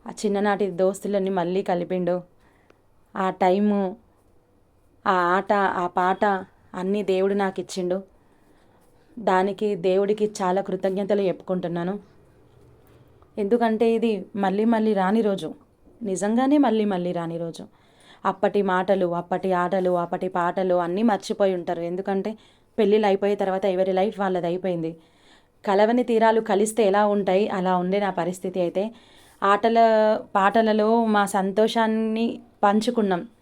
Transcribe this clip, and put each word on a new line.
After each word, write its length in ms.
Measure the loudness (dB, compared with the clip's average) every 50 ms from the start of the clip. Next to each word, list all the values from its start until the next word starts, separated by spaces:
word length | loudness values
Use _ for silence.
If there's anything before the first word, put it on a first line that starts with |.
| _
ఆ 60 | -16 -12 -6
చిన్ననాటి 480 | -4 -2 -2 0 0 0 0 0 -2 -4 0 0
దోస్తులన్నీ 520 | 0 0 0 -2 -6 -4 -2 -2 -2 -2 -2 -2
మళ్ళీ 220 | -2 -2 -2 -2 -2 -2
కలిపిండు. 440 | -2 -4 -2 -4 -4 -2 -2 -2 -2 -4 -6 _ _ _ _ _ _ _ _ _ _ _ _ _ _ _ _ _ _ -4 -4
ఆ 20 | -4 -2 2
టైము, 400 | 2 2 4 4 2 2 2 0 -2 -4 -6 -10 _ _ _ _ _ _ _ _ _ _ _ _ _ _ _ _ _ _ _ _ _ 0 2
ఆ 40 | 2 2 2 0
ఆట, 180 | 0 2 0 0 2 2 0 0 -2
ఆ 20 | -4 -2 -2 0
పాట 260 | 0 0 0 2 0 0 0 -2 -6 -12 _ _ _ _ -10 -8
అన్నీ 200 | -4 -2 -2 -2 0 0
దేవుడు 240 | 0 0 0 0 0 0 -2
నాకు 160 | -2 -4 -6 -10
ఇచ్చిండు. 340 | -8 -6 -6 -2 -2 -2 -4 -6 _ _ _ _ _ _ _ _ _ _ _ _ _ _ _ _ _ _ _ _ _ _ -6 -2 0
దానికి 380 | 2 2 0 0 -2 -2 -2 -2 -2 0 0
దేవుడికి 400 | 2 2 2 2 0 0 0 0 -4 -2 -2
చాలా 220 | -2 0 0 0 -2
కృతజ్ఞతలు 560 | -2 -6 -2 -2 -2 -2 -2 -2 0 0 0 0 -2
చెప్పుకుంటున్నాను. 680 | -2 -4 -6 -4 -4 -4 -4 -4 -6 -4 -4 -6 -6 -8 -12 _ _ -20 _ _ _ _ _ _ _ -20 -20 -20 -20 _ _ _ -20 -20 -20 _ _ _ -20 _ _ -6
ఎందుకంటే 440 | -2 0 0 2 2 0 0 2 2 2 2
ఇది 140 | 2 0 0 -2 -2 -6 -10 -6 -4 -2
మళ్ళీ 200 | -2 0 0 0 2 2
మళ్ళీ 180 | 2 2 0 0 2
రాని 220 | 0 2 2 2 0
రోజు, 220 | 0 -2 -2 -6 -10 -12 -14 _ _ _ _ _ -20 _ _ -6 -6
నిజంగానే 480 | -4 -4 -2 0 0 0 2 2 4 4 4
మళ్ళీ 180 | 4 2 2 0 0
మళ్ళీ 180 | -2 -2 -4 -4 -4 -4
రాని 180 | -6 -6 -6 -6
రోజు. 220 | -8 -8 -10 -12 -18 -20 _ _ _ _ _ _ -20 -20 -20 _ -4 -4
అప్పటి 320 | -2 0 -2 0 0 0 0 2
మాటలు, 380 | 0 0 2 2 2 2 2 0 -2 -4
అప్పటి 300 | -4 -4 -4 -4 -2 0 0 0 0
ఆటలు, 280 | 0 0 0 0 0 0 0 -2
అప్పటి 260 | -4 -4 -6 -6 -4 -2 -2
పాటలు 400 | -2 0 -2 -2 0 2 2 2 0
అన్నీ 180 | 0 -2 0 0 0
మర్చిపోయి 440 | 0 0 -4 -8 -2 0 0 0 0 -2
ఉంటారు. 260 | -4 -6 -6 -6 -4 -6
ఎందుకంటే 420 | -6 -6 -4 -2 -4 -2 -4 -6 -10 -10 _ _ _ _ _ _ _ 0
పెళ్ళిళ్ళు 300 | 2 4 4 4 4 2
అయిపోయిన 280 | 2 2 0 -2 0 0 -2
తర్వాత 220 | -2 -2 -2 -2 0 0
ఎవరి 200 | 0 0 0 2 0
లైఫ్ 160 | 0 0 -2 -4
వాళ్ళది 280 | -2 -2 -2 -2 -2 -2
అయిపోయింది. 400 | -4 -2 -4 -4 -4 -4 -4 -6 -8 -10 _ _ _ _ _ _ _ _ _ _ _ _ -2 0
కలవని 380 | 2 4 4 4 2 0 0 0
తీరాలు 300 | 2 4 4 4 4 2 0 0
కలిస్తే 320 | 0 2 2 0 2 2 2 4
ఎలా 120 | 4 4 2 2 2 0
ఉంటాయి, 260 | 0 2 2 2 2 0 -2 -2
అలా 160 | 0 0 0 0 0
ఉండే 160 | 0 -2 0 -2
నా 40 | -2 -2 -2
పరిస్థితి 360 | -4 -4 -4 -6 -8 -6 -2 -2 -2
అయితే. 200 | -2 0 -2 -4 -4 -8 -14 -20 -20 -20 -20 -20 -20 -10 _ 2 2
ఆటల 260 | 2 4 2 2 4 6 6 6 6 4 4 4 2 0 -4 -2 0 2
పాటలలో 520 | 2 4 4 4 2 4 2 2 4 4 4 2 2 2 2 2
మా 80 | 2 2 0
సంతోషాన్ని 920 | -2 -2 0 2 2 2 2 2 0 0 0 0 0 -2 -2 -2 -2 -2 -4 -4 -8 -14 _ _ _ 0
పంచుకున్నాం. 560 | 2 2 2 0 0 0 0 0 0 0 -2 -4 -10 _ _